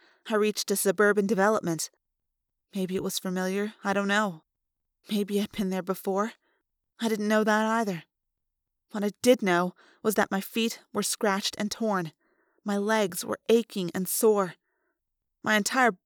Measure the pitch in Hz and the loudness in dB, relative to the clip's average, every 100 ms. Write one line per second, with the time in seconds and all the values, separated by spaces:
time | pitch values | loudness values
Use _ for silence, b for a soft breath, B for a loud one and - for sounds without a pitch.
0 | b b - 214 214 - - 196 196 175 | b b -4 0 0 0 -4 0 0 4
1 | 208 208 196 196 202 220 175 165 - _ | 4 4 2 2 2 2 -2 -4 -6 _
2 | _ _ _ _ _ _ _ 196 180 185 | _ _ _ _ _ _ _ -6 -4 -2
3 | 190 - 190 185 185 190 208 - 202 196 | -4 -4 -4 -4 -2 -2 -4 -6 -2 0
4 | 202 202 214 160 _ _ _ _ _ _ | 2 0 0 -6 _ _ _ _ _ _
5 | - 214 202 202 202 - 190 185 180 185 | -4 -2 0 -2 -2 -4 -2 -2 -4 -4
6 | - 190 220 - _ _ _ _ _ _ | -2 -2 -2 -6 _ _ _ _ _ _
7 | 226 220 208 220 220 214 220 226 214 170 | -2 0 2 2 2 2 2 0 -2 -6
8 | - _ _ _ _ _ _ _ _ 214 | -10 _ _ _ _ _ _ _ _ -4
9 | 208 - 247 240 196 175 180 b b b | -4 2 4 4 4 2 0 b b b
10 | 220 208 202 196 - 226 233 - _ 208 | -2 0 0 -2 -4 -2 -2 -4 _ -4
11 | 202 - 214 196 - - 208 - 220 196 | -4 -2 0 0 -4 -6 -8 -4 -2 -2
12 | 165 - _ _ _ _ 208 202 202 220 | -4 -12 _ _ _ _ -6 -2 0 0
13 | 196 180 226 - - 226 220 202 170 185 | 0 -2 -8 -6 4 4 4 -4 -4 -4
14 | 185 - 220 208 185 - _ _ _ _ | -4 2 2 2 0 -6 _ _ _ _
15 | _ _ _ _ 214 214 202 262 240 185 | _ _ _ _ 0 0 2 2 2 2